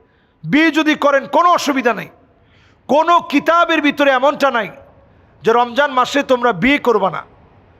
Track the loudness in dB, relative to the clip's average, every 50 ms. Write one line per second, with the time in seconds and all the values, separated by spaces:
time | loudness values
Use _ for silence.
0 | _ _ _ _ _ _ _ _ -6 -2 0 2 2 2 0 0 0 0 0 0
1 | 0 0 0 0 0 0 0 2 4 4 2 2 0 -2 -2 -2 -2 -2 -2 -4
2 | -8 -14 -18 _ _ _ _ _ _ _ _ _ _ _ _ _ _ -2 0 0
3 | 2 2 2 0 0 -2 -4 -2 0 2 2 2 2 0 0 0 0 -2 0 0
4 | 0 0 2 2 0 0 0 0 -2 -2 -2 -2 -4 -6 -10 -18 -20 -20 _ _
5 | _ _ _ _ _ _ _ _ -2 0 2 2 0 0 0 -2 -2 0 0 -2
6 | -2 0 -2 -2 0 0 0 0 0 -2 -2 0 0 0 0 0 2 0 0 0
7 | 0 -2 -4 -6 -12 -16 _ -20 -20 _ _ _ _ _ _